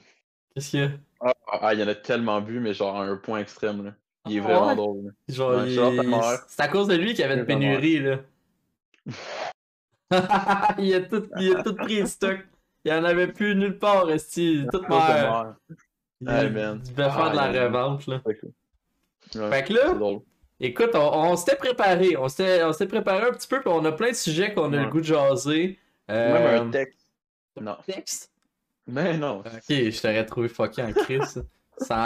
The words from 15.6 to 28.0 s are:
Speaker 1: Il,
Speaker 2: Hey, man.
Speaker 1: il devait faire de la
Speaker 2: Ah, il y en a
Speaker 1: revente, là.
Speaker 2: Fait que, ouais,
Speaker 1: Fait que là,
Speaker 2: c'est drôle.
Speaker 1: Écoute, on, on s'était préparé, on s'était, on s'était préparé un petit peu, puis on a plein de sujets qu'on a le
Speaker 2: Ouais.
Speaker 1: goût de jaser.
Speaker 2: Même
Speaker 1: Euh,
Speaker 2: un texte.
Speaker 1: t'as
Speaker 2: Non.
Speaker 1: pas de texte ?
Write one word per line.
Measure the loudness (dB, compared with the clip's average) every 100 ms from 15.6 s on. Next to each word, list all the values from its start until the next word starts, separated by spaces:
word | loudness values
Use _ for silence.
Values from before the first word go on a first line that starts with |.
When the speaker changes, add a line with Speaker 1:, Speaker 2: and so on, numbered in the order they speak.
| -20 -20 _ _ _ -14
Speaker 1:
Il, | -2
Speaker 2:
Hey, | 0 0
man. | 0 -4 -6 -8
Speaker 1:
il |
devait | -2 0
faire | 2 0
de | 2
la |
Speaker 2:
Ah, | 0
il | 2
y |
en |
a | 0
Speaker 1:
revente, | 0 0 -4 -6
là. | -6 -4
Speaker 2:
Fait | -6
que, | -8 -20 _ _ _ _ _ _ -16 -8
ouais, | -2
Speaker 1:
Fait | -2 0
que |
là, | 4 4
Speaker 2:
c'est | 2
drôle. | 0 -2 -8 _ _ -6
Speaker 1:
Écoute, | -6 0 2
on, | 4 2 2 2
on | 2
s'était | 2 0
préparé, | 0 2 2 4 4 2
on | 0
s'était, | 0 2 4
on | 4
s'était | 0 -2
préparé | -2 0 2 2
un |
petit | -2 -2
peu, | -2
puis | 2
on | 2 2
a |
plein | 0 -2
de | -2
sujets | -2 0 0
qu'on | 0 0
a | 0
le | 0
Speaker 2:
Ouais. |
Speaker 1:
goût | 0
de | 2
jaser. | 4 4 2 2 0 0 -4 _ _ -4
Speaker 2:
Même | 0 4 4
Speaker 1:
Euh, | 4 4
Speaker 2:
un | 2
texte. | -2 -4 _ _ _ _ _ _ -14
Speaker 1:
t'as |
Speaker 2:
Non. | -12 -12
Speaker 1:
pas | -10
de |
texte ? | -12